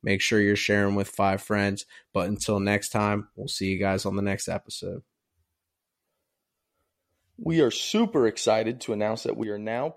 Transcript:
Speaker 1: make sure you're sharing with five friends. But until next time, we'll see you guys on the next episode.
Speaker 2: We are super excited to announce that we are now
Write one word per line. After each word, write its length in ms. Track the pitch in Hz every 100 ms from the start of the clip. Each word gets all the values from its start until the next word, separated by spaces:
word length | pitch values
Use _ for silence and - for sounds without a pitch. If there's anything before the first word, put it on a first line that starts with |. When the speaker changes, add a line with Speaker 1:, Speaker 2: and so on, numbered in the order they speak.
Speaker 1:
make 160 | - 98
sure 220 | - 107
you're 160 | 101 101
sharing 380 | - 104 101 101
with 120 | 98
five 340 | - 98 95
friends. 440 | - 104 101 98 - - _
But 140 | 98 92
until 320 | 104 - 104
next 300 | 101 101 -
time, 400 | 107 104 104 101 -
we'll 100 | 95
see 200 | - 95
you 120 | 95
guys 260 | 98 95 98
on 120 | 98
the 40 |
next 280 | 101 98 -
episode. 540 | 87 - - 92 90 - _ _ _ _ _ _ _ _ _ _ _ _ _ _ _ _ _ _ _ _ _ _ -
Speaker 2:
We 240 | - 165
are 100 | 127
super 560 | - - 208 226 160 117
excited 540 | - - 110 110 127
to 100 | -
announce 320 | 104 107 113
that 140 | 117 113
we 100 | 110
are 100 | 104
now 360 | 107 120 147